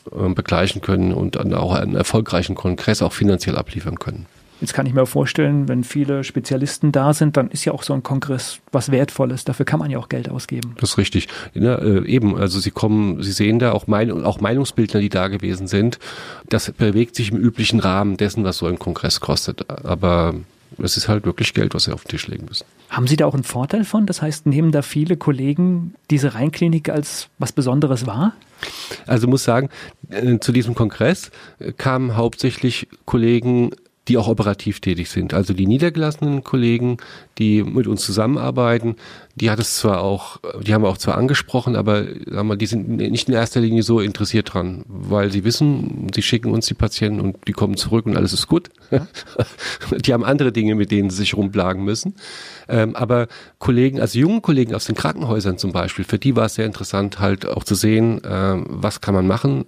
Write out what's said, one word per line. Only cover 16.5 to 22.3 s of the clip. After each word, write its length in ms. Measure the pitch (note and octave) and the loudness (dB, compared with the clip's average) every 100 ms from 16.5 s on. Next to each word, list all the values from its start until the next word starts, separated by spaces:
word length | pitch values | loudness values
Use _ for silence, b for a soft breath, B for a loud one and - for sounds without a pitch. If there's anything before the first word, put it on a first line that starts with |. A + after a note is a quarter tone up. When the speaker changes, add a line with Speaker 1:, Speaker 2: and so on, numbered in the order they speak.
| A2+ - | -2 -2
Speaker 1:
bewegt 420 | - A2 G#2 A#2+ | 0 2 4 0
sich 160 | - G#2+ | -2 -2
im 60 | A2 | 2
üblichen 420 | A#2 A2+ A2 A2+ | 2 2 0 2
Rahmen 380 | F#2+ F#2+ G#2 F#2+ | 2 2 0 0
dessen, 260 | G#2 A2 | -2 0
was 140 | F#2+ F#2 | -2 -2
so 100 | E2+ | -2
ein 120 | F2 | -2
Kongress 420 | - E2 F2+ - | -4 -4 -2 -2
kostet. 500 | - C#2+ - - - - | -2 -2 -2 -8 -10 -10
Aber 500 | - E2+ F2+ F2 E2 D#2+ E2+ _ _ - | -4 0 2 4 2 0 -8 _ _ -6
es 140 | F2+ - | -4 -2
ist 120 | - | 0
halt 160 | G#2+ | 0
wirklich 300 | - - A#2 | 0 0 0
Geld, 200 | - G#2 | 0 0
was 100 | - | 0
Sie 80 | - | -2
auf 120 | E2+ | -4
den 60 | - | -8
Tisch 160 | D#2+ | -10
legen 200 | - | -8